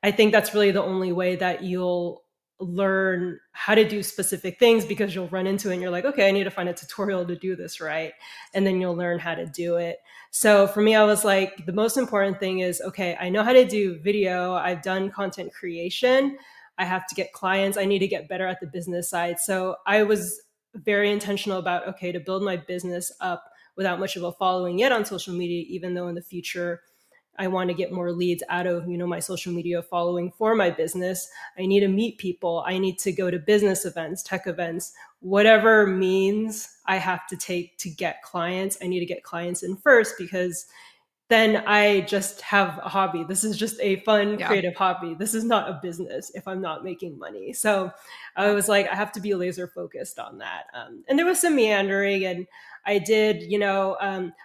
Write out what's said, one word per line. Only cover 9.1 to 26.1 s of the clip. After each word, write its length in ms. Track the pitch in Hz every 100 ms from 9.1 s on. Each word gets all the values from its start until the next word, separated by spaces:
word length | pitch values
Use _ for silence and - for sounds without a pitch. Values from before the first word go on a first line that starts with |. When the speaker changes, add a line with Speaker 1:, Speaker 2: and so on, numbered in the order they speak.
| 175
Speaker 1:
how 140 | 170
to 120 | 165 170
do 320 | - 170 170
it. 220 | 170 170 _ - -
So 380 | - 220 202 196
for 140 | 208
me, 120 | 214
I 120 | 220 208
was 180 | 208
like, 420 | 214 196 190 - 160
the 60 |
most 240 | 185 220 247
important 460 | 254 208 196 190
thing 180 | 190 185
is, 220 | 185 180
"Okay, 340 | 190 - 180 170
I 120 | 180
know 140 | 196
how 100 | 220
to 100 | 254
do 340 | 254 208 196 170
video. 540 | 165 208 190 180 180 180
I've 260 | 170 175
done 280 | 170 190 190
content 440 | 202 196 185 175
creation. 840 | - 185 170 175 - 247 262 277 277 - - - -
I 60 |
have 240 | 180 185 -
to 80 | -
get 160 | 185
clients. 460 | - 185 190 196 202
I 80 | 196
need 140 | 196
to 80 | 190
get 200 | 185 -
better 180 | 185 185
at 140 | 185
the 80 | 175
business 420 | 180 170 175 175
side." 300 | 180 175 175
So 380 | - 190 185 185 -
I 180 | 208
was 380 | 208 214 180 - _ _ _
very 380 | 220 170 202 208
intentional 480 | 208 202 196 - 190
about, 280 | 180 175 -
okay, 240 | 190 180
to 80 | 180
build 240 | 156 190
my 140 | 196 175
business 520 | 151 180 180 175 180 -
up 240 | 185 175 - _ _ -
without 240 | 190 175
much 160 | 190 190
of 60 |
a 100 | 175
following 460 | 170 190 185 180 175
yet 120 | 254
on 140 | 240 208
social 280 | 190 -
media, 300 | 175 175 175 165
even 240 | 180 180
though 160 | 180
in 60 | 175